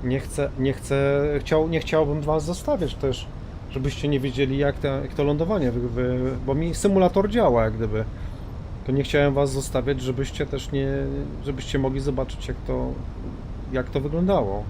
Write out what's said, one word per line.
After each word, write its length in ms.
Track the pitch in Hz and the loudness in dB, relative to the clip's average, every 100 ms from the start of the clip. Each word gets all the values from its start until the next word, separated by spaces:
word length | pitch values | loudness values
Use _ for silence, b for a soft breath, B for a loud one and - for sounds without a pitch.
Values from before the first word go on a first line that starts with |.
Nie 160 | 127 135 | 0 -2
chcę, 300 | - - 139 131 | -2 -4 -4 0
nie 140 | 131 | -2
chcę, 500 | 131 - 139 139 143 147 147 | -2 0 2 4 4 2 0
chciał-, 280 | - 156 160 | 2 4 4
nie 120 | 165 | 2
chciałbym 420 | - 156 147 151 | 2 4 4 2
was 240 | 147 156 151 | 0 0 0
zostawiać 500 | 175 - 277 151 - | -4 0 0 0 0
też, 320 | 139 123 - - - - - | -2 -2 -6 -10 -10 -10 -8
żebyście 360 | 135 135 - 147 | -4 -4 -2 0
nie 120 | 139 | 0
wiedzieli, 380 | 135 123 135 139 | 0 0 0 2
jak 220 | 143 139 | 0 0
te, 80 | 147 | -2
jak 260 | 135 139 | -2 -4
to 100 | - | 0
lądowanie 480 | 143 147 165 208 131 | 2 2 2 2 2
wy-, 180 | 120 123 | 0 -2
wy-, 420 | 120 123 127 127 135 127 | 0 0 2 0 -2 0
bo 100 | 147 | 0
mi 200 | 170 160 | 0 2
symulator 540 | 202 190 180 196 202 | 4 6 6 4 2
działa, 340 | 220 185 120 | 4 4 6
jak 100 | 110 | 4
gdyby. 300 | 110 110 107 110 B B B B - - - - | 0 -2 0 -2 B B B B -10 -10 -8 0
To 60 | |
nie 120 | 135 | 0
chciałem 300 | 135 147 143 | 2 4 4
was 180 | 139 139 | 4 2
zostawiać, 500 | 135 - 131 127 135 | 0 -2 -2 0 0
żebyście 440 | 127 120 139 - 143 | -2 -2 -4 -4 -4
też 260 | 135 - | -4 -2
nie, 160 | 139 135 139 135 139 143 - 139 | -2 0 0 -2 -4 -4 -6 -6
żebyście 340 | 131 - 139 | -6 -2 0
mogli 200 | 135 135 | 0 0
zobaczyć, 480 | 139 127 131 - - | -2 -2 -4 -6 -6
jak 100 | 120 - | -6 -4
to, 240 | 127 127 - - - - - - - - | -2 -2 -6 -8 -8 -10 -10 -10 -10 -4
jak 180 | 127 123 | -4 -2
to 120 | 143 | -2
wyglądało. 600 | 143 160 185 190 104 101 107 | 0 0 4 4 2 -2 -6